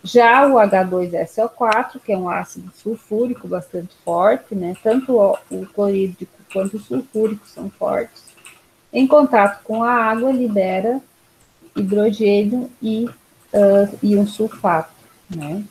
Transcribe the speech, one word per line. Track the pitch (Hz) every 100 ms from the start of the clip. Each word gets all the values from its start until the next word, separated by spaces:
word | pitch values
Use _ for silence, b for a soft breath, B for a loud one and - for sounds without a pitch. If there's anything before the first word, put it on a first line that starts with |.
Já | - 240 233 247 277
o | 254
H | 202 190
dois | 185 180 175
S | 170 165 -
O | 226
quatro, | - 233 214 254 262
que | -
é | 190
um | 180
ácido | 180 180 - 185 _
sulfúrico | 208 226 _ 214 247 240 185
bastante | 180 156 180 175 _
forte, | - 170 196 254 - 202
né? | 175 185
Tanto | 220 247 262
o, | 240 196 - _
o | 185 190
clorídrico | - 202 196 190 180 185 _ _
quanto | 196 196 214
o |
sulfúrico | - 254 254 214 220 214 _
são | - 190
fortes. | _ - 196 233 _ _ _ - _ _ _ _
Em | 240 262
contato | 302 269 226 202 -
com | - 220
a | 233
água, | 247 220 226 254
libera | 262 247 202 185 185 220 269 _ _ _ _ _ _ _ -
hidrogênio | 190 208 214 208 208 202 208 247 247 _
e, | 220 220 233 - _ _ _
ah, | 208 202 202 202 -
e | 208 202
um | 208
sulfato, | - 214 - 196 170 - _ _ _ _
né? | 170 147 185 202